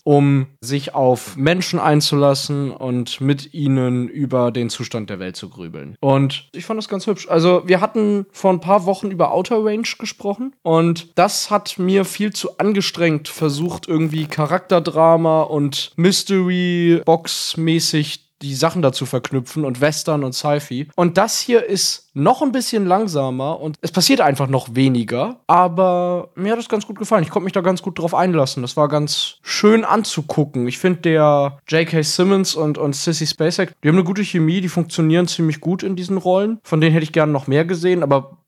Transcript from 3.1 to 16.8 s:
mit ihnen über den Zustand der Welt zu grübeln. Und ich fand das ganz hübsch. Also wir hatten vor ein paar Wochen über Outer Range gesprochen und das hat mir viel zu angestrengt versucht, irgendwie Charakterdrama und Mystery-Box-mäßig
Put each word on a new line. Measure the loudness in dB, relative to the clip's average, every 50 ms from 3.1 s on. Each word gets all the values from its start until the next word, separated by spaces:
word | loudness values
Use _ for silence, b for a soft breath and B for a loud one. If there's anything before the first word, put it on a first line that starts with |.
| -6 -4
mit | -2 -2 -2 -2 -4 -10 -8
ihnen | -4 0 0 2 2 0 0 0 -2 -4
über | -4 -6 -6 -4 -2 0 0 0 0 0
den | -2 -4 -4
Zustand | -6 -8 -8 -8 -8 -8 -8 -8
der | -10 -10
Welt | -10 -10 -10
zu | -12 -16 -16
grübeln. | -16 -16 -14 -14 -14 -14 -16 -16 -10 -2
Und | 0 2 4 4 2 0 -2 -6 -12 _ -16
ich | -12 -10
fand | -8 -8
das | -8 -6
ganz | -6 -8 -6 -4
hübsch. | -4 -4 -4 -2
Also | 0 2 2 4 4 4 2 2
wir | 2 2 2
hatten | 2 0 0 0 0 0 0 -2 -4 -6
vor | _ -2 0 0 0
ein | 0
paar | 2 2 2 2 2
Wochen | 0 -4 -4 -6 -6
über | -2 0 0 0 0
Outer | -2 -2 0 -2 0 0
Range | 0 -2 -4 -4 -6 -8 -8
gesprochen | -10 -12 -10 -8 -6 -6 -6 -6 -8 -12 -12 _
und | -2 0 2 4 4 2 0 -2 -6 -4 _
das | 2 2 2 2 -2 -2 -2
hat | -2 -2 -2 -4 -6
mir | -4 0 2 2 2 0
viel | 0 -2 -4 -4 -4
zu | -4 -6 -8 -6 -4 -2
angestrengt | 0 0 0 0 -2 -2 -2 0 0 0 0 -2 -4
versucht, | -8 -6 -4 -2 -2 -2 -2 -4 -4 -6 -8 -6 -2
irgendwie | -2 0 0 0 -2 -4 -6
Charakterdrama | -4 -2 -2 0 0 0 -2 0 0 0 0 0 0 2 4 6 6 6 6 4 4 2 2
und | 2 0 0 0 0 -2 -2 -6 -8 -6 -2
Mystery-Box-mäßig | 2 2 2 2 2 0 0 0 0 2 2 0 0 0 0 0 2